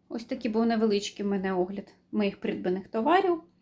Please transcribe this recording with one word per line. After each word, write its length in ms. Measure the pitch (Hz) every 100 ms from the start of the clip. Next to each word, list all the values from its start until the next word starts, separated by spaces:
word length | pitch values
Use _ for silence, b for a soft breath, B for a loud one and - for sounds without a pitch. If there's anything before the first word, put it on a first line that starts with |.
| -
Ось 160 | 240
такий 260 | - 262 240
був 160 | 220 233
невеличкий 600 | 226 220 202 - - 202
в 20 |
мене 240 | 196 190
огляд 420 | 185 180 196 - - _
моїх 280 | 214 202 196
придбаних 480 | 226 202 190 185 -
товарів. 540 | 220 262 359 381 330 - _